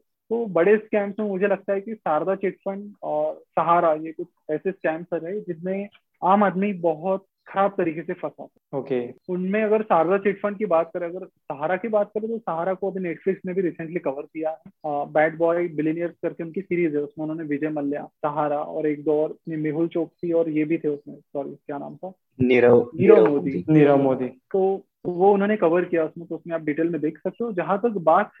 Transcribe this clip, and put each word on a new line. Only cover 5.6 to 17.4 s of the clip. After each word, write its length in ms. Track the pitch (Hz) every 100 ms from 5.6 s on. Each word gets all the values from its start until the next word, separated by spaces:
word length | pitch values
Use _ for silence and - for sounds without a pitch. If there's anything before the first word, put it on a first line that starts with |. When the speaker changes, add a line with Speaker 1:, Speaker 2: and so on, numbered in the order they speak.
| 185 196 202 _ _ _
Speaker 1:
आम 200 | 170 202
आदमी 300 | 196 175 208
बहुत 520 | 180 170 151 185 190 - _ -
खराब 240 | 190 196
तरीके 300 | 196 165 156
से 120 | 165
फंसा 320 | 175 151 - 139
था। 320 | _ _ 139
Speaker 2:
ओके। 320 | 123 123 120 - -
Speaker 1:
उनमें 340 | 180 185 214
अगर 180 | 214 214
शारदा 360 | 214 170 160 196
चिट 240 | 202 190
फंड 160 | 208 196
की 80 | 208
बात 260 | 165 165
करें, 140 | 180 170
अगर 180 | 185 185
सहारा 500 | _ - 139 156 185
की 120 | 233
बात 200 | 208 208
करें 220 | 220 220
तो 80 | 226
सहारा 360 | 190 165 180
को 180 | 185 190
अभी 220 | 190 180
Netflix 320 | 160 190 185 185
ने 80 |
भी 180 | 180 175
recently 280 | - 160 175
कवर 220 | 151 139
किया 280 | 156 160 156
है। 80 | 160 -
अ, 380 | _ 151 143 147
बैड 320 | 151 160 160
बॉय 300 | 165 170 175
बिलियनियर्स 460 | 151 156 165 170 -
करके 200 | 165 -
उनकी 180 | 170 196
सीरीज 340 | 190 175 165 147
है, 60 |
उसमें 240 | 147 156 156
उन्होंने 180 | 160